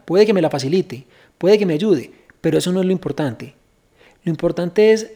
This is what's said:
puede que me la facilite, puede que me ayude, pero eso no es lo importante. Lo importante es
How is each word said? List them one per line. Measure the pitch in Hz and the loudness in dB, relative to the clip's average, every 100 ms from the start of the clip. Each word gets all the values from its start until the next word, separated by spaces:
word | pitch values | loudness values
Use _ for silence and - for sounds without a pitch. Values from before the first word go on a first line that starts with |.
| - | -2
puede | 180 214 | 2 4
que | |
me | 196 | 2
la | 156 | 0
facilite, | 147 135 185 - 127 - _ _ - | -2 -2 -2 -4 -10 -18 _ _ -4
puede | 175 208 | 2 2
que | 196 | 2
me | 151 | 0
ayude, | 214 151 104 - _ _ | 0 0 -2 -18 _ _
pero | 160 156 | -2 -2
eso | 180 | 0
no | 180 | -2
es | 185 | 0
lo | |
importante. | 185 139 143 147 110 113 _ _ _ _ _ _ _ | -2 -4 -6 -6 -6 -16 _ _ _ _ _ _ _
Lo | - | -8
importante | 156 175 160 175 190 220 | -4 -4 -4 -4 2 4
es | 220 220 | 4 -2